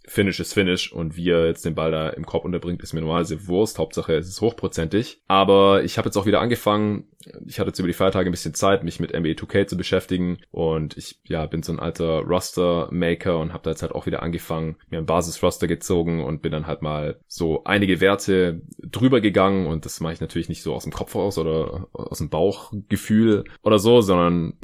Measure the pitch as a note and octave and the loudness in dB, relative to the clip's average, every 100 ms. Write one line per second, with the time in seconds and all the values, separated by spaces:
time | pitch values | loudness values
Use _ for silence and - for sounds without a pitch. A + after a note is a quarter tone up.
0 | - - G2 F2 F2 - F#2 F2+ - - | -6 0 0 0 -2 0 2 0 -2 -6
1 | D#2+ D#2+ E2+ E2+ E2 D#2+ F2 D#2 D#2+ D#2+ | -6 -2 2 4 2 0 -4 -2 -2 -2
2 | D#2 - E2 E2+ - F2 F2 F2 - E2 | -4 -6 -6 -4 -4 -6 -6 -8 -8 -6
3 | D#2+ F2 E2 D#2 F#2+ F2+ A2 - D#2+ - | -2 -2 -2 -6 -2 0 0 0 -4 -4
4 | E2 D#2 F2+ - A2+ - F#2+ - E2 G2 | 0 0 -2 -2 -2 -2 -6 -4 0 0
5 | A#2 - - G2 G2 G2 G2 G2 F#2 - | -2 -8 2 6 8 8 8 6 2 -2
6 | G#2 G2+ G2 G2+ A2 A#2 - G#2 G#2+ G#2 | -2 0 2 2 2 0 2 2 0 -2
7 | - _ - - - - G2 - F2+ F2 | -8 _ -20 -20 -12 -4 -4 -2 -2 2
8 | F#2+ F#2+ F#2 F2 E2 - G2 G2 E2 - | 2 2 0 -2 -6 0 2 2 0 -6
9 | E2+ - D#2+ D#2+ - G2 G2 F2+ F2 F#2+ | -4 -2 -2 -4 0 0 0 -2 0 -2
10 | - F#2 F2+ F2 _ E2+ E2 D#2+ D2+ - | 0 -2 -2 -4 _ -4 -2 0 -4 -10
11 | - - - E2 D#2 E2 D#2+ D#2 E2+ E2 | -16 -16 -8 -6 -4 -6 -6 -6 -6 -4
12 | E2 D#2+ - F2+ - - F2 E2+ - F2 | -2 -2 0 -2 -2 0 2 2 -2 -2
13 | F2 E2+ G2 E2+ D#2+ - D#2+ D#2 E2 - | 0 0 -2 -2 -2 -6 -6 -6 -6 -6
14 | - D#2+ E2 E2+ - E2 D#2+ D#2+ - E2+ | -6 -4 -4 -6 -6 -6 -6 -8 -10 -6
15 | D#2+ E2+ E2+ - F2+ - E2+ E2 - F2+ | 0 0 0 0 -2 0 -2 -2 0 0
16 | E2+ E2 C2+ D#2+ D#2+ D#2 D#2+ D2+ D2+ D2+ | 0 -2 -4 -4 -4 -4 -6 -6 -4 -4
17 | D2+ - _ - E2 D#2 - G2+ G2 F2 | -6 -8 _ -4 -2 0 0 2 2 4
18 | F#2+ G2+ - F#2 F2+ E2 - - - - | 4 2 2 2 2 -2 -12 -18 -10 0
19 | B2+ B2+ G#2 F#2+ F#2+ G2 E2 D#2+ - - | 2 4 4 4 2 2 0 -4 -6 -8
20 | E2 E2 - E2+ D#2+ E2 D#2+ D2 - - | -8 -6 -6 -6 -6 -6 -6 -6 -6 -8
21 | F2 A2 G2 F2+ D#2+ D#2+ - - - - | -6 -2 -2 0 0 0 -2 -6 -12 -12
22 | - - - - F#2+ G2 - G#2 - G2 | -10 -8 -4 0 0 0 -8 -10 -4 -4
23 | - G#2+ A2+ G#2 - - G#2+ G#2+ A2 A#2+ | 2 4 6 4 0 -2 4 6 8 8
24 | G2 F2+ F2 F2 D#2+ - | 8 6 4 2 -2 -6